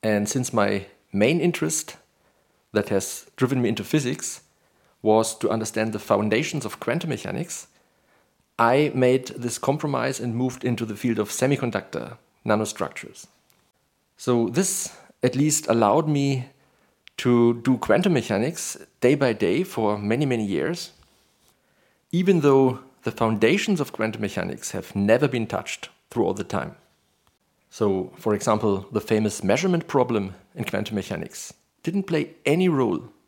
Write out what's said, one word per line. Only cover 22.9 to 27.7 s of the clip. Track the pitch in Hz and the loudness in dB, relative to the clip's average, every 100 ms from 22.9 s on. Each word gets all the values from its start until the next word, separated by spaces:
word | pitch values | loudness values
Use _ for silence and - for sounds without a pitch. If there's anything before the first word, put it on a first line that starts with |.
| _ | _
the | - | -8
foundations | - 113 110 113 196 196 185 | 0 0 4 4 4 2 -2
of | 143 | -2
quantum | - 110 107 | -4 -6 -4
mechanics | 104 - 87 - - | -6 -4 -6 -6 -8
have | 98 95 101 | -8 -6 -2
never | 101 117 143 | 4 4 4
been | 123 110 | 0 -2
touched | - - - - _ _ | -4 -6 -12 -14 _ _
through | 117 | -2
all | 92 | 0
the | 92 | 0
time. | 101 95 65 - _ _ _ _ _ _ _ _ _ | -4 -6 -6 -12 _ _ _ _ _ _ _ _ _